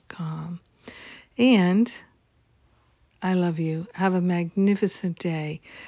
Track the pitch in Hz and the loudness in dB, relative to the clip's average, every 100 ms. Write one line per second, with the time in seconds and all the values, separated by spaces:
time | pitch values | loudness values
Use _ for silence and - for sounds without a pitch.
0 | - - 160 160 160 175 - _ - - | -14 -10 -8 -8 -10 -12 -16 _ -20 -20
1 | - - - - 247 226 180 190 240 - | -20 -20 -14 2 4 6 6 4 2 -2
2 | - _ _ _ _ _ _ _ _ _ | -20 _ _ _ _ _ _ _ _ _
3 | _ _ 185 185 175 160 160 160 180 - | _ _ -2 0 0 -2 -4 -4 -8 -2
4 | 190 185 180 175 170 - 196 202 190 - | 0 2 0 0 -2 0 2 2 0 -4
5 | 185 165 175 160 151 160 - - | -6 -6 -4 -4 -6 -10 -14 -20